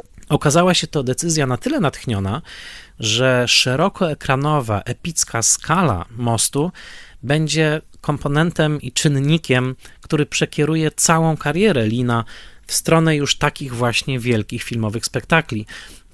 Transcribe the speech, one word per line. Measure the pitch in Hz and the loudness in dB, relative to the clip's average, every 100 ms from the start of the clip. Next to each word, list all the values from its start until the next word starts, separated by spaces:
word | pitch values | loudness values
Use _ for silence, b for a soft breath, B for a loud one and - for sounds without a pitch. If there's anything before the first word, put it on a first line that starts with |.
| - - - | -20 -18 -2
Okazała | 147 151 165 180 | 2 4 4 4
się | 175 160 | 2 0
to | 156 | -4
decyzja | 127 123 170 160 135 | -2 -2 -2 0 0
na | 123 | -2
tyle | 254 302 | -2 0
natchniona, | 147 - - 101 95 123 B B B B B B | -2 -2 -4 -2 -2 -4 B B B B B B
że | 110 113 131 123 120 | -4 0 2 2 2
szerokoekranowa, | - 131 131 190 - 175 143 - 135 147 151 117 101 | 2 2 2 0 2 -2 -2 0 0 2 0 2 -2
epicka | 107 - 175 160 - 117 | -2 -6 -6 -4 -2 0
skala | - - - 165 170 92 - | 0 0 0 2 4 2 -4
Mostu | 117 120 117 - 139 170 B B B B B | -4 0 2 0 0 -2 B B B B B
będzie | 120 151 151 151 156 156 - - | -2 0 2 2 2 0 -6 -12
komponentem | - 143 147 143 170 - 151 147 | -4 -2 0 2 2 2 0 0
i | 127 | -4
czynnikiem, | - 156 139 139 160 - 127 127 131 B B | -2 0 2 2 0 2 0 0 -4 B B
który | - 156 147 | -4 -2 0
przekieruje | - 160 - 147 160 156 - | 0 -2 0 0 0 -2 0
całą | - 165 160 151 | 2 4 4 0
karierę | 147 156 214 147 110 | -2 2 2 4 2
Lina | 120 123 117 113 B B B - | 0 0 0 -2 B B B -6
w | |
stronę | - - 165 160 151 | -4 2 4 4 2
już | 139 - | 0 0
takich | 147 - 139 120 | 0 -2 -8 -2
właśnie | 123 113 - 131 | 0 0 -2 -4
wielkich | 120 110 101 120 | 0 0 0 -6
filmowych | - 117 110 110 - | -6 -2 -2 -2 -4
spektakli, | 131 - 165 - 110 107 B B B B | -6 0 0 0 -6 -8 B B B B